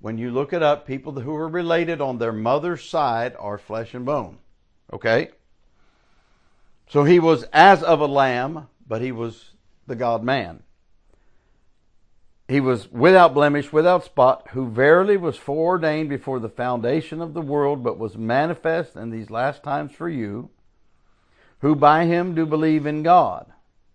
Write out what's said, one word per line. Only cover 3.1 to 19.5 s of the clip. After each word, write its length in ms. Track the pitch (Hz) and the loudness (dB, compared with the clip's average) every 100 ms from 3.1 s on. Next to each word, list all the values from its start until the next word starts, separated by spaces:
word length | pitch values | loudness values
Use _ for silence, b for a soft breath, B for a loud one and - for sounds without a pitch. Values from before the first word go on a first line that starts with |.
| 117 123 - | -2 -4 -8
are 200 | 101 101 | -10 -12
flesh 360 | - 110 117 | -10 -10 -10
and 100 | 123 | -10
bone. 340 | 123 147 95 - _ _ _ _ _ | -6 -6 -6 -14 _ _ _ _ _
Okay? 380 | - 113 117 165 _ _ _ _ _ _ _ _ _ _ _ _ _ _ _ _ | -6 0 0 0 _ _ _ _ _ _ _ _ _ _ _ _ _ _ _ _
So 160 | 147 | 2
he 160 | 143 175 | 6 6
was 240 | 160 156 - | 6 2 2
as 280 | 151 185 185 | 6 8 8
of 160 | 165 156 | 4 2
a 60 | 147 | 2
lamb, 640 | 139 135 123 135 160 143 _ - | 2 0 0 -4 -8 -16 _ -10
but 120 | 110 | -6
he 120 | 127 | -6
was 400 | 117 117 113 - _ _ _ - | -6 -8 -10 -20 _ _ _ -14
the 80 | |
God-man. 680 | 120 120 113 117 135 87 82 - _ _ _ _ _ _ _ _ _ _ _ _ _ _ _ _ _ - | -6 -2 -2 -2 -4 -6 -14 -20 _ _ _ _ _ _ _ _ _ _ _ _ _ _ _ _ _ -4
He 140 | 135 | -2
was 320 | 131 120 - | 0 -2 -4
without 400 | 117 160 190 170 | 2 6 8 8
blemish, 400 | 135 147 143 139 | 6 2 0 -2
without 320 | 151 170 180 | 2 2 2
spot, 440 | - - 127 135 - | 0 2 2 2 -4
who 180 | 131 127 | -10 -6
verily 480 | 110 139 170 196 196 | 2 4 6 4 0
was 220 | 170 - | -2 -6
foreordained 720 | - 147 165 180 160 151 156 | -6 -4 -2 0 -2 -2 -4
before 280 | 139 139 131 | -6 -6 -8
the 100 | 110 | -8
foundation 720 | - 123 123 117 151 - 156 | -6 -6 -4 -2 -2 -4 -10
of 100 | 170 | -10
the 80 | 156 | -10
world, 420 | 147 147 143 147 | -4 -2 -2 -2
but 160 | 120 - | -6 -6
was 200 | 110 104 | -8 -8
manifest 800 | 113 127 160 165 160 165 165 - | -4 -2 -2 -4 -4 -4 -6 -12
in 120 | 113 | -12
these 220 | 113 104 | -12 -10
last 320 | 110 131 | -6 -6